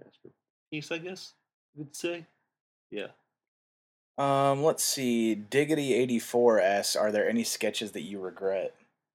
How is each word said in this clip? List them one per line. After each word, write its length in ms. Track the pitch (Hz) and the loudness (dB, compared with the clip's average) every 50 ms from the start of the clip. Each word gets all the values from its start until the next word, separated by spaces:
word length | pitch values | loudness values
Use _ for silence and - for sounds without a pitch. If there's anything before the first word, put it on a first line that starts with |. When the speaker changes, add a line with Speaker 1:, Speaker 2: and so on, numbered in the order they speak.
| - | -20
Speaker 1:
masterpiece, 840 | 98 _ _ - - _ _ _ _ _ _ _ - 156 151 147 - | -20 _ _ -20 -20 _ _ _ _ _ _ _ -14 -12 -12 -10 -8
I 60 | 170 165 | -10 -10
guess 360 | 170 180 190 180 - - - _ _ _ _ _ _ _ - | -10 -12 -14 -14 -16 -20 -20 _ _ _ _ _ _ _ -16
you 80 | 147 151 | -16 -16
could 120 | 143 - | -14 -12
say. 300 | - - 170 170 170 165 _ _ _ _ _ _ _ _ _ _ _ _ - | -8 -6 -6 -6 -8 -10 _ _ _ _ _ _ _ _ _ _ _ _ -12
Yeah. 180 | 101 104 95 - - _ _ _ _ _ _ _ _ _ _ _ _ _ _ _ _ _ _ _ - - | -10 -10 -10 -10 -12 _ _ _ _ _ _ _ _ _ _ _ _ _ _ _ _ _ _ _ -6 -2
Speaker 2:
Um, 440 | 143 139 139 139 139 139 139 139 | 0 2 4 4 4 2 2 4
let's 220 | 147 160 151 - - | 2 2 2 2 0
see. 500 | - - 143 127 123 117 117 113 110 107 | -2 -2 0 0 0 2 2 2 2 0
Diggity 600 | 104 104 - - 139 151 147 156 147 143 131 110 | -2 -2 -2 2 2 2 4 2 0 2 2 2
eighty-four 680 | 120 131 123 120 113 - - - 120 120 120 110 101 | 2 2 2 0 -2 -2 0 2 4 6 6 6 6
asks, 360 | 90 95 101 101 92 - - | 4 4 4 2 0 0 0
"Are 140 | - 107 107 | 0 0 0
there 180 | 107 104 92 95 | 2 2 0 2
any 160 | 113 117 110 | 0 0 -2
sketches 480 | - - - 110 107 104 - 113 101 | -2 -4 -4 -4 -4 -4 -4 -6 -6
that 100 | 101 95 | -8 -10
you 180 | 76 92 101 98 | -10 -10 -10 -10
regret?" 540 | 92 92 82 - 98 95 98 95 82 - - _ _ _ _ _ _ _ _ | -10 -10 -8 -4 -4 -2 -2 -2 -4 -6 -8 _ _ _ _ _ _ _ _